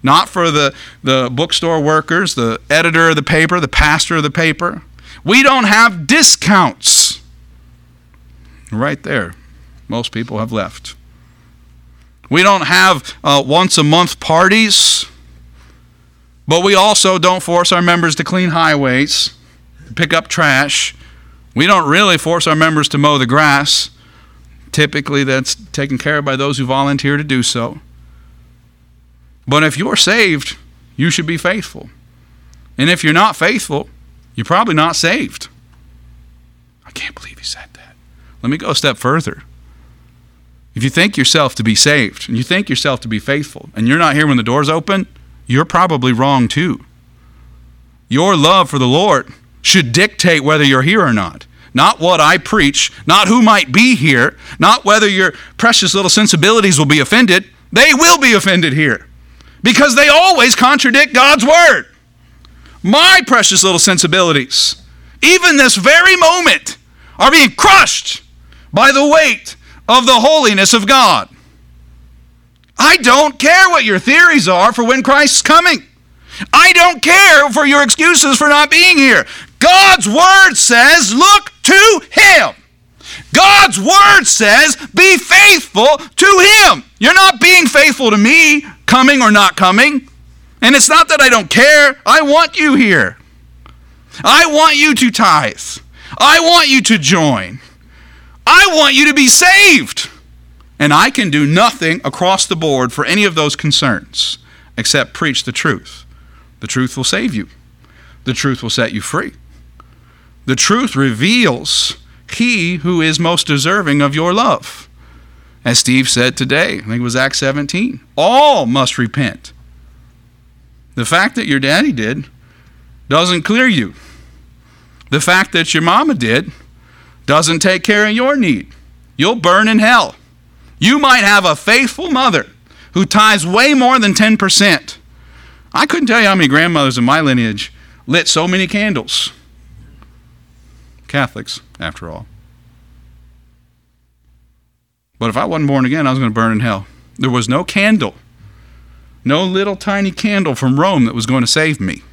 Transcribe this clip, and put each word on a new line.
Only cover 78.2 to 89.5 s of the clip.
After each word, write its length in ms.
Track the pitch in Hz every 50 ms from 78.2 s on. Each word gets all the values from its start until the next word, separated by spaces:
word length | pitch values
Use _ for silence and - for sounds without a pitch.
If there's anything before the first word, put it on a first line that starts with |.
| - 277 269
for 120 | - 302 294
not 200 | 294 294 302 285
being 280 | 302 330 349 370 359
here. 280 | 294 269 262 220 160 113 - - - - - _ _
God's 480 | - 330 359 381 392 392 370 359 202
word 460 | 208 214 302 349 370 381 392 392 370 262
says, 600 | - - - 240 233 240 285 330 349 269 185 220
"Look 380 | 254 349 392 415 403 403 - _ _ -
to 380 | - 370 392 415 453 415 311 - -
him." 420 | - - 427 403 370 311 208 131 - _ _ _ _ _ _ _ _ _ - - - - - - -
God's 460 | 285 370 392 403 403 392 381 - 196
word 460 | 190 269 381 392 403 403 403 381 262
says, 500 | - - - 220 208 208 262 302 311 262 - 294 - -
"Be 240 | - 359 381 370
faithful 840 | 269 - - 349 381 403 415 392 311 - - - 190 226 285 302 294 330 269 _
to 240 | - 381 403 403 381 359 403 427 440 403
him." 180 | 330 202 139 - _ _ _
You're 140 | 202 285 359
not 260 | 381 381 381 359 226
being 280 | - 349 370 359 330
faithful 440 | 233 - 285 294 302 262 - 269 226
to 60 | 214
me, 480 | 208 202 233 302 330 330 302 294 294 294 - - _ _
coming 360 | - 233 262 262 269 285 262
or 100 | 247 214
not 240 | 208 208 196 185